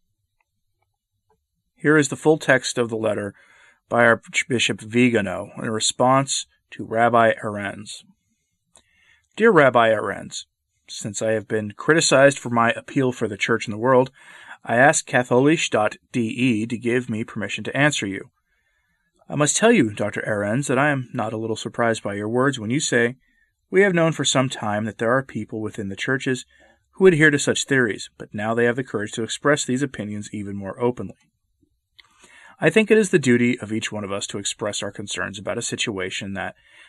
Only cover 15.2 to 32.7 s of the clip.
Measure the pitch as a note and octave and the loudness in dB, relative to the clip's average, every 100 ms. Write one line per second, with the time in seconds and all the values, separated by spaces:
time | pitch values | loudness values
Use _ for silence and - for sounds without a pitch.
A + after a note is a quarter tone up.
15.2 | B2 B2 C#3+ D#3+ - A2+ G#2+ - _ C3+ | 2 2 4 2 0 -2 -2 -4 _ -4
16.2 | A2 - B2+ G#2+ A2+ A#2 A#2 B2 B2 G#2+ | -4 0 0 0 -2 -4 -2 -2 -2 -6
17.2 | A2+ A2 G2 - G#2+ C3+ D3 C#3+ G2+ F#2+ | -8 -8 -8 -8 -6 0 0 0 -4 -8
18.2 | - _ _ _ _ _ _ _ _ _ | -12 _ _ _ _ _ _ _ _ _
19.2 | - D3 D3 - A3 A#3 A2+ G#2 G#2 - | -10 -2 0 4 6 6 4 0 -6 -6
20.2 | - G#2 G2+ A#2+ C#3+ B2+ D3 C#3 B2+ B2 | -4 -2 -2 -2 0 0 2 0 -4 -6
21.2 | A2 A2 A2 G#2+ A2+ - A#2 A2+ G#2 G2+ | -6 -6 -6 -6 -6 -2 0 0 -4 -6
22.2 | G#2+ A#2+ C3+ C3 G#2 C#3 - B2 A#2 B2+ | -4 0 0 -2 -4 -4 0 0 0 -2
23.2 | _ _ _ _ _ F#3 G3+ F3 E3 D3+ | _ _ _ _ _ 2 4 4 2 0
24.2 | C#3 C#3 C3 - G#2+ G#2 A2 - A2+ C3 | 0 0 0 -2 -4 -4 -4 -4 0 0
25.2 | C3 A#2 G#2 A2 G#2+ - G2 G2 - C3+ | -2 -8 -8 -8 -8 -8 -10 -6 -4 -2
26.2 | C3+ B2+ - _ _ _ _ - F#3+ D#3 | -2 -4 -6 _ _ _ _ 2 4 6
27.2 | D#3 C#3+ - A2+ - C3+ A#2 G#2 - - | 4 4 0 -2 0 2 2 -2 -10 -18
28.2 | - G2+ G#2+ A#2 A#2+ A#2+ B2+ G#2+ G#2+ - | -14 -6 -4 0 0 0 -4 -6 -6 -6
29.2 | A2 - - D3 - B2+ C#3 - G#2 G#2 | -8 -2 0 0 0 -4 -4 -6 -10 -10
30.2 | G2+ G#2+ G2+ G2 F#2+ G#2 A#2+ B2 G2 - | -10 -12 -10 -10 -10 -4 -2 -2 -8 -14
31.2 | _ _ _ _ _ _ _ _ _ _ | _ _ _ _ _ _ _ _ _ _
32.2 | - - - _ D#3 | -20 -20 -20 _ 0